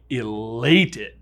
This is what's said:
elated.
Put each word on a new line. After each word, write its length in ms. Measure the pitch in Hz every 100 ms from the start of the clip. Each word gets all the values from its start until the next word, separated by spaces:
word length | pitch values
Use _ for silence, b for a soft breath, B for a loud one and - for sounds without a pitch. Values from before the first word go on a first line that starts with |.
| -
elated. 1000 | 127 107 107 110 117 135 180 180 - - -